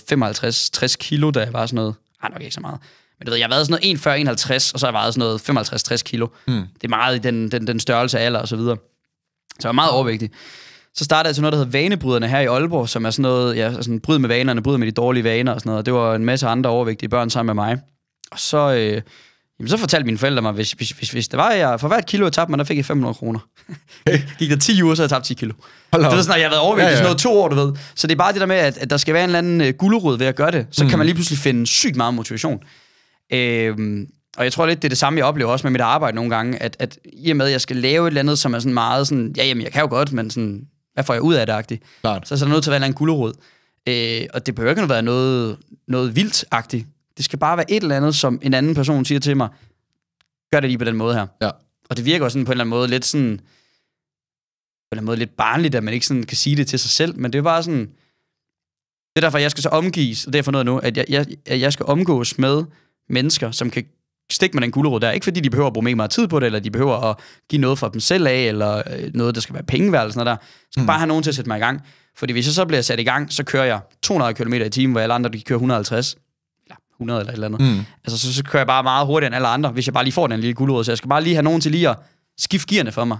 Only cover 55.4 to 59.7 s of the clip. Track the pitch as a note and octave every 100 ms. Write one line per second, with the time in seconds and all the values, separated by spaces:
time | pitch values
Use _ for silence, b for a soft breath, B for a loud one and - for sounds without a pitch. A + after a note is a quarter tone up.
55.4 | A2 C3 D#3+ B2 A2 A#2+ - C3 A2 -
56.4 | D3 C#3+ C3+ B2+ - - E3 F3 B2+ C3+
57.4 | E3 E3 E3+ C#3+ G#2 _ _ _ _ _
58.4 | _ _ _ _ _ _ _ D#3+ D#3+ D3
59.4 | C#3+ D3 C#3+